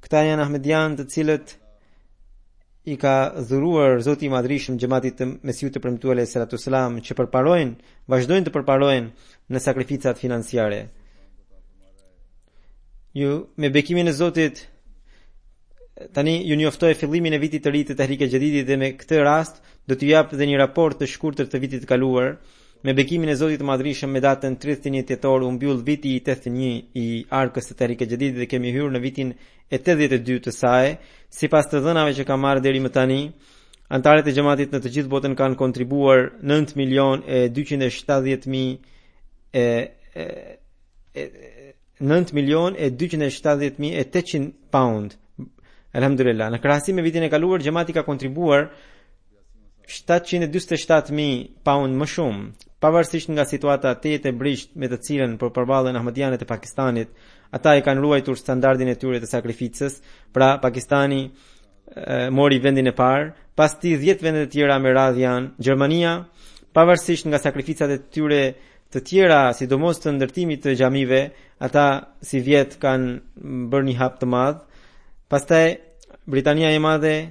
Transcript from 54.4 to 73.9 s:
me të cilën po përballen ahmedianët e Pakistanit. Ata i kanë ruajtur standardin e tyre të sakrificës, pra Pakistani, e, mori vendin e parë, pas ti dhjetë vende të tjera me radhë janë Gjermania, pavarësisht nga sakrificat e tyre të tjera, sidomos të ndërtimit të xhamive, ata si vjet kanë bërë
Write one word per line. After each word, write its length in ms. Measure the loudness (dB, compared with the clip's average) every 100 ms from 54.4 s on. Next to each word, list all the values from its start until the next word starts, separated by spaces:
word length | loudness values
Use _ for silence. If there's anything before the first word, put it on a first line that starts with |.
| -4 -4 -8
me 140 | -10 -8
të 80 | -8
cilën 320 | -6 -4 -2 -2
po 140 | -4
përballen 420 | -2 0 0 0 -2
ahmedianët 460 | -6 -4 -4 -4
e 60 | -6
Pakistanit. 640 | -10 -8 -4 -2 -2 -6 -12 -20 -20 _
Ata 240 | -2 4 4
i 60 |
kanë 160 | 4 0
ruajtur 380 | 2 2 0 -6
standardin 480 | -4 0 2 2 0
e 80 | -2
tyre 240 | -4 -4
të 80 | -4
sakrificës, 720 | -6 -4 -8 -8 -6 -8 -8 -20 -20 -6
pra 240 | 2 4 4
Pakistani, 640 | 0 -4 0 2 2 0 -4
e, 1000 | -14 _ -20 _ _ -20 -16 -6 -4 0
mori 260 | 2 4 4
vendin 300 | 2 2 0
e 60 | 2
parë, 320 | 2 2 -2 -10 -16
pas 220 | 2 2 2
ti 140 | -2 0
dhjetë 240 | 2 2
vende 220 | 0 -2 -2
të 60 | 0
tjera 220 | 2 4
me 140 | 4 4
radhë 260 | 4 2
janë 280 | 0 0 -4 -4
Gjermania, 540 | 0 2 2 2 0 -2 -8 _ -20 -20 -2
pavarësisht 560 | 4 6 6 2 -2 0
nga 100 | 0
sakrificat 540 | 0 -4 -6 -4 -2
e 80 | -2 -6
tyre 340 | -4 0 2 2 -2 -18 _ _
të 140 | -10
tjera, 380 | 0 4 6 6 6
sidomos 480 | 0 -2 0 0 -2
të 160 | -2 -2
ndërtimit 480 | -2 -2 -4 -2
të 100 | -2 2
xhamive, 420 | 2 2 2 2 0 -8 -20 _
ata 260 | 0 4 4 2 -4 -20
si 160 | -6 -4
vjet 400 | 4 4 4 0
kanë 880 | 0 0 -2 -6 -14 -20 -12 -10 -2
bërë 220 | 0 0